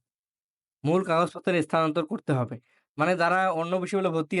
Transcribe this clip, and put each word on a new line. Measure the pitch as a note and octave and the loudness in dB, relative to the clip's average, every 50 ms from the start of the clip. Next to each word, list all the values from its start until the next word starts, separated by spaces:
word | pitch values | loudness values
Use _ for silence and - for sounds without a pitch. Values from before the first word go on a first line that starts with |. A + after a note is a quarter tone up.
| _ _ _ _ _ _ _ _ _ _ _ _ _ _ _ _ - | _ _ _ _ _ _ _ _ _ _ _ _ _ _ _ _ -2
মূল | C#3+ E3 F#3 F#3+ | 0 0 0 2
কাগজপত্রের | F#3+ E3 E3 F3 D#3 - F3 - - F3+ F3 D3+ | 2 2 2 2 0 -2 -6 -2 0 0 0 0
স্থানান্তর | - - E3 D#3+ D#3+ D3+ E3+ D#3+ | 0 0 0 2 2 0 -2 -4
করতে | D#3 A3+ A3 - - D3 | -4 -6 -8 -2 -2 0
হবে। | C3 A#2+ A2 B2 A#2+ _ _ _ _ _ _ _ | 0 0 -4 -6 -14 _ _ _ _ _ _ _
মানে, | - D3+ E3+ F#3 | -2 0 0 2
যারা | F3+ E3+ E3+ F3 F#3 F#3 F#3+ | 2 2 2 2 2 2 2
অন্য | F3 D#3+ E3 E3+ F3+ | 0 0 -2 -2 -2
বিশ্ববিদ্যালয়ে | F#3 F3+ F3 G3+ G3 F#3+ - E3 | -2 -2 -2 -2 -2 0 0 -2
ভর্তি | D#3+ D#3 D3+ F#3+ F3+ | -2 -4 -2 -2 -2